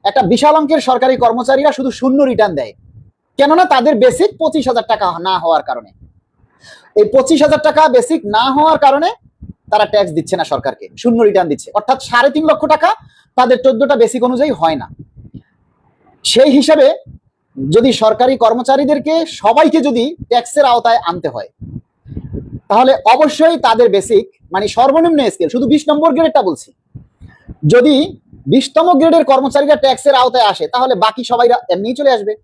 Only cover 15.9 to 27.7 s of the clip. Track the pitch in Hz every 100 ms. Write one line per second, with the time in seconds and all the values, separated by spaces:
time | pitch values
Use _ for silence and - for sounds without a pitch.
15.9 | _ _ _ - 220 285 269 254 302 277
16.9 | 339 - - _ _ _ - 139 190 254
17.9 | 220 220 214 254 269 226 233 254 269 285
18.9 | 294 294 320 320 - 208 254 320 320 277
19.9 | 240 254 339 - 240 233 - 277 240 233
20.9 | 226 170 175 156 117 98 _ - - _
21.9 | _ - - - - - - _ 208 254
22.9 | 269 214 254 302 - 320 330 247 226 240
23.9 | 196 190 214 - _ _ 185 208 - 269
24.9 | 302 339 302 233 - 160 247 247 302 294
25.9 | 294 320 277 320 311 196 143 - _ _
26.9 | - - _ - _ - - 151